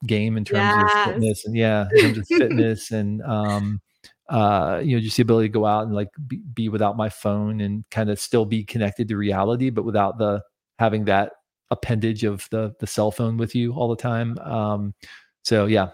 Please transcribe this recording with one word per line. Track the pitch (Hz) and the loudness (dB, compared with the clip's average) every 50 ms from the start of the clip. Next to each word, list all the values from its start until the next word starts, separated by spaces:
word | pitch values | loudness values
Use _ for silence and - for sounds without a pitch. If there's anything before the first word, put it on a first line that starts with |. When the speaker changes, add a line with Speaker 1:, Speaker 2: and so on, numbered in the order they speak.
| - | -4
Speaker 1:
game | 110 110 104 107 113 110 | -2 0 0 0 0 0
in | 110 107 | -2 -2
terms | - - 101 101 101 104 | 0 0 2 2 4 4
of | 104 - - | 4 4 4
Speaker 2:
Yes. | 208 - 208 | 4 2 2
Speaker 1:
fitness | 196 185 117 110 110 104 - - | 0 0 0 0 0 0 -2 -4
and, | 107 113 | -4 0
yeah, | 117 113 110 107 104 101 95 | 2 2 2 2 2 2 4
in | 440 | 6
terms | 427 370 - 110 | 6 6 6 4
of | 110 101 - | 0 -2 0
Speaker 2:
<laughs> | |
Speaker 1:
fitness | 330 349 269 117 - 117 113 113 110 104 - - | 2 2 2 4 2 2 0 0 -2 -4 -6 -4
and, | 113 107 104 101 104 110 - | -4 -2 -2 -2 -4 -4 -4
um, | 143 113 107 104 104 104 104 101 104 104 101 - _ _ _ - - _ _ _ - | -2 -2 -2 0 0 0 -2 -2 -4 -4 -6 -8 _ _ _ -20 -20 _ _ _ -2
uh, | - 117 107 104 104 95 82 78 95 85 - | 0 2 4 4 4 2 2 0 -2 -2 0
you | 156 127 | 0 0
know, | 120 | 0
just | 110 110 - | 0 0 2
the | - 123 | 2 4
ability | 110 117 113 110 107 | 4 4 4 4 2
to | 104 | 2
go | 113 107 | 0 2
out | 104 104 107 110 | 2 2 0 0
and, | 113 104 | -2 -2
like, | 101 104 101 - - 147 | -4 -4 -6 -8 -12 -12
be, | 127 - 190 220 156 117 | -10 -10 -12 -12 -10 -6
be | - 113 110 | -4 -4 -2
without | 107 107 107 101 104 | 0 0 0 0 0
my | 117 107 107 | -2 -4 -4
phone | - - - 107 101 104 104 107 107 107 | -4 -4 -4 -2 -2 -2 -2 -2 -2 -4
and | 104 101 101 107 110 - | -4 -4 -4 -6 -8 -6
kinda | - 117 110 104 104 | -4 -2 -2 -2 -2
still | 101 - - - 120 110 | -4 -4 0 0 0 2
be | 104 113 110 107 | 0 -2 -4 -4
connected | - - 120 107 101 101 - 120 107 | -4 -4 -4 -2 -2 -2 -4 -4 -4
to | 110 | -4
reality, | 101 104 101 98 95 98 107 117 123 127 131 | -2 -2 -2 0 0 0 0 0 0 -2 -2
but | 120 110 101 | -2 -2 -2
without | 113 104 104 101 98 95 117 | 0 0 0 0 0 0 -2
the, | 110 104 101 101 - _ _ _ _ _ _ - | 0 0 0 -2 -4 _ _ _ _ _ _ 0
having | 117 110 104 107 107 | 0 0 2 0 2
that | 101 98 98 104 98 - - _ _ _ _ _ - | 2 4 4 2 0 -4 -12 _ _ _ _ _ -6
appendage | 120 - - - 120 110 104 113 113 107 113 | -6 -4 -2 -2 -2 0 0 -2 -2 0 -2
of | 107 101 98 - - | -2 -2 -4 -6 -6
the, | - 110 110 107 110 - | -4 -4 -4 -4 -6 -8
the | - | -10
cell | - - - 107 110 | -4 -2 0 0 0
phone | - - 120 113 113 | 0 0 -2 -2 -2
with | 113 117 110 - | -2 -2 -2 -2
you | 123 120 120 120 | -2 -2 -2 -2
all | - 120 117 | -2 -2 -2
the | 117 | -2
time. | 113 - 123 117 113 117 117 117 - | -2 -2 -2 -2 -2 -2 -4 -6 -8
Um, | - - 120 113 107 107 104 104 104 101 101 _ - - - - - _ _ _ - | -8 -6 -4 -2 -2 -2 -2 -2 -4 -6 -8 _ -16 -20 -20 -20 -20 _ _ _ -4
so | - 117 107 101 | 0 2 2 4
yeah, | 104 110 104 95 90 | 4 2 2 2 0